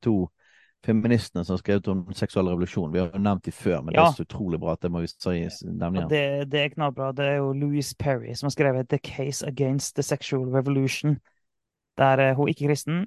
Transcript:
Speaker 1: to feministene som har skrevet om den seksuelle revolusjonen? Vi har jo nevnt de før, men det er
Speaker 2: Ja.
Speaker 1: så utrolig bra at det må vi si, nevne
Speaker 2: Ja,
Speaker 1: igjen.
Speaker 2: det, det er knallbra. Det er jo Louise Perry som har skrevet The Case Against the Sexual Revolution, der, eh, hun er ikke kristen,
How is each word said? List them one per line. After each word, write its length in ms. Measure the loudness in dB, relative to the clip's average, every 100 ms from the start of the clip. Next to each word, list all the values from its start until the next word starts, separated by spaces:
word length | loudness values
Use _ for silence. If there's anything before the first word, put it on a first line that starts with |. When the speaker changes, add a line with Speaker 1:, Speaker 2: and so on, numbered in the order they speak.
Speaker 1:
to 300 | 0 0 0 _ _ _ _ _
feministene 600 | 0 2 4 2 2 -4
som 100 | -2
har 40 | -2
skrevet 260 | 2 0 2
om 160 | -2
den 100 | -4
seksuelle 360 | -4 -2 0 0
revolusjonen? 400 | 0 -2 -2 -2
Vi 60 | 0
har 100 | 0
jo 80 | 0
nevnt 240 | 0 0
de 60 | -2
før, 320 | -4 0 0
men 120 | 0
det 40 | 4
er 40 |
Speaker 2:
Ja. 80 | 6
Speaker 1:
så 100 | 4
utrolig 360 | -4 -6 -4 -2
bra 120 | -2
at 80 | -2
det 100 | -2
må 80 | -4
vi 60 | -4
si, 600 | -6 -4 -2 -4 -8 -10
nevne 280 | -6 -4 -2
Speaker 2:
Ja, 40 | 0
Speaker 1:
igjen. 20 |
Speaker 2:
det, 420 | 0 0 -2 -2
det 100 | 0
er 80 | 0
knallbra. 380 | 0 -4 -2 -4
Det 100 | -2
er 120 | 0 0
jo 140 | 0
Louise 420 | -2 -2 -2 -4 -4
Perry 380 | -2 -2 -4
som 120 | -6 -4
har 40 |
skrevet 380 | 2 2 2 0
The 100 | -2
Case 440 | -4 -6 -6 -4 -6
Against 480 | -2 0 0 -2 -4
the 60 |
Sexual 420 | -2 -2 -2 -2 0
Revolution, 680 | 0 2 2 0 0 0 0 _ _ _ _ _ _ _ 2
der, 200 | 4 6
eh, 140 | 4
hun 140 | 4 2
er 60 |
ikke 140 | 0 0
kristen, 380 | 0 0 -2